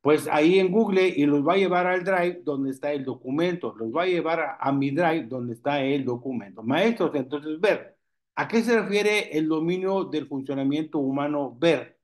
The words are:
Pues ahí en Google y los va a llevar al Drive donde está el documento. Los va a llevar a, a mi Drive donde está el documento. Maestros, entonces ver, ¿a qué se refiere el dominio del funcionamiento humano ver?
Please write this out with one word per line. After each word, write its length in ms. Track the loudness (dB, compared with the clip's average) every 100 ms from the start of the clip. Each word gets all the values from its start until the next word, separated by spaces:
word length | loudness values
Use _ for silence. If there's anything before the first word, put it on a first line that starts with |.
Pues 260 | 4 2 2
ahí 320 | 4 6 6
en 120 | 4
Google 360 | 2 4 4 2
y 180 | 2 2
los 220 | 4 2
va 60 |
a 40 | 2
llevar 300 | 2 2 2
al 160 | 0
Drive 380 | 0 0 0 -2
donde 280 | -6 -4 -4
está 200 | -4 -4
el 140 | -4 -6
documento. 680 | -8 -6 -2 0 -2 -6 -6
Los 120 | -6
va 140 | -2
a 20 | 0
llevar 340 | 0 0 -2
a, 160 | -4 -4
a 120 | -2
mi 180 | 0 0
Drive 360 | 0 0 0 -4
donde 260 | -8 -8
está 280 | -6 -2 0
el 220 | 0 -2
documento. 580 | -2 -6 -6 -8 -10 -10
Maestros, 500 | -2 2 2 2 -2 -2
entonces 440 | -4 -8 -6 0
ver, 380 | 0 0 -6 _ _ _ _ -6
¿a 120 | 0
qué 140 | 0
se 180 | 2 2
refiere 560 | 2 0 2 0 0 -2
el 100 | 0
dominio 560 | 0 0 0 0 -2 -2
del 220 | -6 -6
funcionamiento 720 | -8 -4 -2 0 -2 -2 -2
humano 560 | -2 -2 -2 -2 -4 0
ver? 420 | 2 2 -4 _